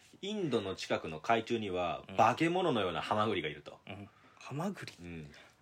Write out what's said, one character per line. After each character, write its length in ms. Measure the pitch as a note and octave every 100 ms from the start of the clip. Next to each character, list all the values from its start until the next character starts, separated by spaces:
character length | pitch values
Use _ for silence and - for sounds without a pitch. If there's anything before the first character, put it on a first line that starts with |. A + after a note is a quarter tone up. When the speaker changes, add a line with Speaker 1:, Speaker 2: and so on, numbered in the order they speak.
| - -
Speaker 1:
イ 120 | F#3+
ン 160 | G#3+ E3+
ド 120 | A#2+
の 140 | F#2+ F#2
近 240 | - A2
く 80 | E2
の 120 | D#2
海 260 | - A2+ A2
中 140 | A#2
に 100 | G#2
は、 340 | F2+ F2 C2+ -
Speaker 2:
う 40 |
ん。 40 | F#2+
Speaker 1:
化 180 | C3 B2+
け 140 | E3
物 240 | F3 F3+
の 80 | A#2+
よ 80 | F#2
う 20 |
な 100 | D#2+
ハ 140 | - G#2+
マ 120 | G#2+
グ 80 | F#2+
リ 60 |
が 60 | D#2
い 60 |
る 80 | D2+
と。 180 | - - -
Speaker 2:
う 40 |
ん。 180 | G2 G2+ - - -
ハ 140 | -
マ 180 | C3+ F#3
グ 140 | F#3+ A#2+
リ？ 80 | -
Speaker 1:
う 40 |
ん。 280 | F2 E2 D2 - - _